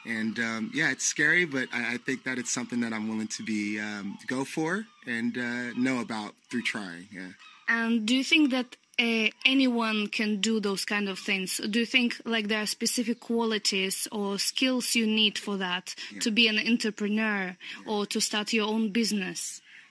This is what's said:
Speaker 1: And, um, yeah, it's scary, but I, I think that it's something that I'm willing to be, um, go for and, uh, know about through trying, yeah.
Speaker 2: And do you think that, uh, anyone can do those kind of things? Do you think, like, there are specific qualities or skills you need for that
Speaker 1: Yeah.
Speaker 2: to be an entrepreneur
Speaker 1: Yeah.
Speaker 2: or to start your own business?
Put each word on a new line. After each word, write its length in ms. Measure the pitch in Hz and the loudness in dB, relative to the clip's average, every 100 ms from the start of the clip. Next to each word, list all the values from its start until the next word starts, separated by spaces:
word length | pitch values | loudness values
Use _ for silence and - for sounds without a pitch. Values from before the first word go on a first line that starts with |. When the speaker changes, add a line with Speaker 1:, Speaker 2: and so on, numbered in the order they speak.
Speaker 1:
And, 360 | - 113 110 104 | -6 -2 -2 -2
um, 320 | 113 113 110 | -2 -2 -4
yeah, 160 | 127 156 | 0 0
it's 140 | 131 - | 0 -2
scary, 400 | - 151 170 175 | 2 4 4 2
but 220 | 135 127 | 0 -2
I, 240 | 120 117 120 | -2 -2 -2
I 20 | |
think 260 | - 127 | -2 -4
that 140 | - 123 | -2 -4
it's 140 | 120 | -2
something 280 | - 120 120 | -4 -2 -2
that 120 | 117 | 0
I'm 140 | 110 110 | -2 -2
willing 200 | 110 110 | -2 -4
to 160 | - | -6
be, 360 | 113 107 104 107 | -4 -2 0 -2
um, 380 | 107 104 101 - - | -4 -6 -8 -8 -4
go 180 | 131 139 | -2 -2
for 400 | - 156 190 220 - - | -2 -2 -2 -6 -12 -6
and, 320 | 117 120 120 | -2 0 -2
uh, 360 | 123 120 123 | -2 -4 -4
know 260 | 113 127 127 | 0 0 0
about 360 | 104 110 104 - _ | -2 -6 -8 -12 _
through 120 | 120 | -4
trying, 460 | 110 113 98 85 101 | -2 -4 -6 -10 -12
yeah. 220 | 95 92 - - - - | -12 -12 -14 -20 -10 -2
Speaker 2:
And 380 | 233 226 233 214 | 0 2 2 2
do 80 | 262 | 2
you 80 | |
think 280 | 269 330 294 | 4 4 4
that, 260 | 254 247 - _ - | 2 -2 -10 _ -2
uh, 300 | 233 226 214 - 262 | 0 2 0 0 2
anyone 640 | 269 262 233 220 214 208 | 6 4 4 2 0 -2
can 340 | - 214 208 | 0 0 2
do 180 | 214 220 | 2 2
those 260 | 202 190 - | 2 0 0
kind 240 | 208 202 | 0 0
of 100 | 185 | -2
things? 400 | - 196 185 - 214 | -2 -2 -2 -2 0
Do 100 | 226 | 2
you 60 | 226 | 2
think, 360 | 262 240 - | 4 2 0
like, 240 | - 226 208 | -2 -2 0
there 140 | 220 | 0
are 60 | 208 | -2
specific 520 | - 226 - 220 247 | -2 0 0 0 -2
qualities 880 | - 233 226 214 - 196 190 - - | -2 0 2 0 0 0 0 0 -2
or 280 | 214 202 196 | -2 -2 -2
skills 560 | - - 262 254 240 240 | -2 2 2 2 2 2
you 100 | 220 | 2
need 300 | 220 214 196 | 4 2 0
for 200 | - 196 | -4 -4
that 380 | 185 180 - - - | -2 -4 -6 -10 -12
Speaker 1:
Yeah. 80 | 302 | -4
Speaker 2:
to 120 | 240 | 0
be 160 | 214 226 | 4 4
an 120 | 214 | 4
entrepreneur 1000 | 220 233 220 208 208 214 220 202 185 185 | 2 2 0 -2 0 0 0 0 -4 -8
Speaker 1:
Yeah. 340 | - - 214 | -14 -12 -4
Speaker 2:
or 140 | 214 202 | -2 0
to 140 | 220 | 0
start 320 | - 208 208 | 0 0 0
your 140 | 226 208 | 0 2
own 240 | 220 220 | 2 2
business? 720 | 208 214 208 180 170 - - - - - | 2 2 0 -2 -6 -8 -10 -18 -20 -14